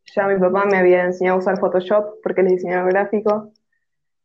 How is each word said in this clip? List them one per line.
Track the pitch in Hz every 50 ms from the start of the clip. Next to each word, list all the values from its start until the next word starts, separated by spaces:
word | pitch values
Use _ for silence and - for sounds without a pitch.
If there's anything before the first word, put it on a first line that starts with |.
| _ - -
Ya | 202 196 196
mi | 196 190
papá | 185 180 185 196 202
me | 202 190 185
había | 180 180 180 180 180
enseñado | 180 180 - 180 185 185
a | 185
usar | 185 202 190 190
Photoshop | 202 180 175 185 185 - 208 214 - - - -
porque | - 190 185 185
él | 190 185
es | 185
diseñador | 180 180 175 180 185 180 185
gráfico. | 185 196 202 196 214 208 208 214 208 220 220 - _ _ _ _ _ _ _ _ _ _ _ _ _ _